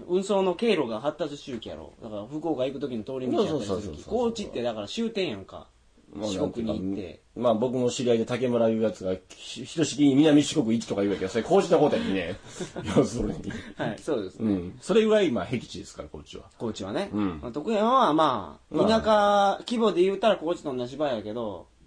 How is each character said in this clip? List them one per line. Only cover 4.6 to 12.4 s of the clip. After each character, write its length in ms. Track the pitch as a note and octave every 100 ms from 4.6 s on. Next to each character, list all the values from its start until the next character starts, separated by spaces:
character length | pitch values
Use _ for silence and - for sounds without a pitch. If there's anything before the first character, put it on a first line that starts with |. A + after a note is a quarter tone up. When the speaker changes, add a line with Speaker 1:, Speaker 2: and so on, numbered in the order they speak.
Speaker 1:
だ 100 | A#2+
か 80 | A2
ら 80 | G2+
終 220 | - A3+
点 200 | G#3+ F3
や 60 | G2+
ん 80 |
か。 220 | F#2 F2 - _ _ _ _
Speaker 2:
ま 100 | -
あ、 40 | G#2+
Speaker 1:
四 220 | F#2+ C#3+
国 220 | B2+ A2+
に 80 | G#2
行 120 | F#2
っ 40 | G2
て。 240 | F2+ - _
Speaker 2:
ま 160 | - A#2+
あ、 40 |
僕 220 | G#2+ B2 B2+
の 140 | B2
知 140 | A#2
り 80 | B2
合 20 |
い 40 | A#2
で 60 |
竹 240 | A2+ B2 B2+
村 200 | A#2+ A2+
い 80 | A2+
う 40 |
や 100 | A2
つ 140 | G#2+
が、 100 | F#2 F#2 -
ひ-、 360 | - - -
ひ 120 | B2 D#3+
と 80 |
し 120 | D3+ A#2+
き 80 |
り 100 | D3
南 280 | C3+ D#3 D3
四 120 | C#3+
国 140 | D#3+ A2+
行 120 | A#2
き 60 | -
と 60 |
か 80 | G2+
言 80 | G2+
う 20 |
わ 60 | F#2+
け 60 |
よ。 40 | F#2
そ 80 | A#2
れ、 60 |
高 200 | A2 F#3+
知 60 | F3+
の 100 | E3
こ 120 | D3
と 60 | -
や 60 |
に 120 | -
ね。 220 | F#2+ E2+ G2+